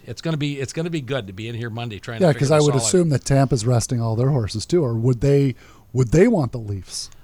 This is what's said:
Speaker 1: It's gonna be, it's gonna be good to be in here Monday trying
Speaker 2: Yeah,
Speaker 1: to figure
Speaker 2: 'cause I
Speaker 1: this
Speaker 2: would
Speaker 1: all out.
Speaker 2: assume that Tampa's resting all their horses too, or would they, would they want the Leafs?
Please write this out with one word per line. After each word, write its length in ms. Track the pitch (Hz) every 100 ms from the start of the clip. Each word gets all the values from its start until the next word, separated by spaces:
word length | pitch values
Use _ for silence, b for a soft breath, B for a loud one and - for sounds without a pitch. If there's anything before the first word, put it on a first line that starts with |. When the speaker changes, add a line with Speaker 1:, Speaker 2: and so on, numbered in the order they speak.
| -
Speaker 1:
It's 140 | 87
gonna 160 | 165 156
be, 240 | 147 139
it's 140 | 131
gonna 160 | - 170
be 100 | 165
good 260 | 120 135 98
to 60 |
be 160 | 98 110
in 60 | 117
here 140 | 117
Monday 280 | 113 120 98
trying 220 | - 113
Speaker 2:
Yeah, 80 | 180
Speaker 1:
to 60 |
figure 120 | 120 139
Speaker 2:
'cause 40 |
I 40 | 151
Speaker 1:
this 60 | 147
Speaker 2:
would 80 |
Speaker 1:
all 60 | 135
out. 60 | 113
Speaker 2:
assume 220 | 185 170
that 160 | 135
Tampa's 420 | - 139 135 131 113
resting 340 | 123 - 123
all 140 | 113
their 140 | 110 131
horses 380 | 147 104 107 -
too, 180 | 175
or 100 | 131
would 280 | 117 120 131
they, 320 | 139 143 139 - b b b
would 180 | 127 120
they 160 | 151 226
want 240 | 208 127
the 60 | 123
Leafs? 500 | 107 98 - - - b